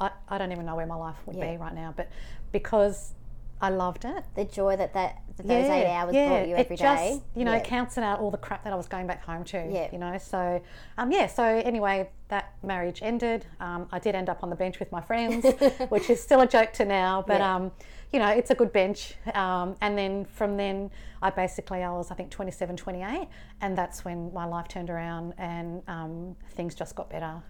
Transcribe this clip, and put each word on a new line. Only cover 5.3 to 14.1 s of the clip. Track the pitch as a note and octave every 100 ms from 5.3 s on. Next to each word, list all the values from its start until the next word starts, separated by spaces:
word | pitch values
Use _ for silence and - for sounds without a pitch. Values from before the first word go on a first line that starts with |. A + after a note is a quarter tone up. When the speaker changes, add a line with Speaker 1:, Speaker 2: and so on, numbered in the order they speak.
| -
Speaker 2:
that | G3
those | A#3+ C#4
Speaker 1:
Yeah, |
Speaker 2:
eight | C#4+ F#3
hours | F3 F3
Speaker 1:
yeah. | C4+ C#4+
Speaker 2:
brought | B3 F3+
you | F3
Speaker 1:
It |
Speaker 2:
every | B3 F3+
Speaker 1:
just, | C#4 C#4+
Speaker 2:
day. | F#3 C#4 -
Speaker 1:
you | A#3
know, | A#3+
Speaker 2:
Yeah. | A3+
Speaker 1:
counts | - B3 B3 -
out | G#3+ G3+
all | G#3
the | G#3
crap | - G3
that | G#3+
I | F#3+
was | E3+
going | F#3 F3+
back | F3
home | - E3
to, | E3+ F#3+ E3+
Speaker 2:
Yeah. | F#3+ D#3+
Speaker 1:
you | F3+
know. | F3 F#3
So, | - F#3+ F3+ F3 - - - -
um, | B3
yeah, | F#4+ C#4
so | -
anyway, | A#3 A3+ A3+ A#3 G3+ G3 F#3+ - -
that | G3+ - -
marriage | F#3+ F#3 F3 F3
ended. | A3 A#3 A#3 A3+ - -
Um, | F3 F3 F3
I | F3+
did | G#3+